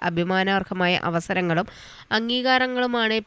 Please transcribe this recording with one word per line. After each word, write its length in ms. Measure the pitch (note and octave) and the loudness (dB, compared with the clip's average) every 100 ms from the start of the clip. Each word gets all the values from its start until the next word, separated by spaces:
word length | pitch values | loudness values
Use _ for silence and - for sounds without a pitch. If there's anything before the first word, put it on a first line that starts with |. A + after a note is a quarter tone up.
അഭിമാനാർഹമായ 960 | F3+ E3+ F3 F#3+ F#3+ G3 F#3 F#3 F3+ F3+ | -2 -2 0 2 2 0 0 0 0 0
അവസരങ്ങളും 600 | E3+ E3+ - F#3 F3 E3 G#3 - - - - | 0 -2 -2 -2 0 0 -2 -8 -20 -20 -4
അംഗീകാരങ്ങളുമാണ് 1120 | G#3+ A#3 B3 B3+ B3+ B3+ B3+ B3 A#3+ A3 A3 | -2 0 0 2 2 2 0 0 0 0 0